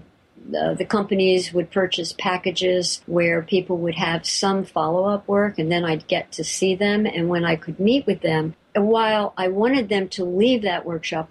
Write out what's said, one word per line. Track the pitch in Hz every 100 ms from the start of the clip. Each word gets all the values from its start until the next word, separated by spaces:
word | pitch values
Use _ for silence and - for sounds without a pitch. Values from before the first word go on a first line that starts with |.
| - _ _ - 139
the, | 151 160 160
the | 180
companies | 208 202 196 190 185 180
would | 170 170
purchase | - 185 180 165
packages | - 196 180 190 180 185 180 175 -
where | - 170 170 170
people | 165 190 180 180
would | 170 165
have | 175 165
some | - - 196 196
follow-up | 185 - 156 175 190 202 202
work, | 202 208 202
and | 160
then | 175
I'd | 170 156 -
get | 175 -
to | -
see | 160 - 190
them. | 185 202 208
And | 214 - 170
when | 175
I | 170 165
could | - 156
meet | 196 262 269
with | 190
them, | 170 160 156 160 _
while | - 202 226 220 214 202 -
I | 185
wanted | 190 226 269 208
them | 202 190
to | -
leave | 180 180 233 254
that | 208 175 -
workshop | 165 - 160 160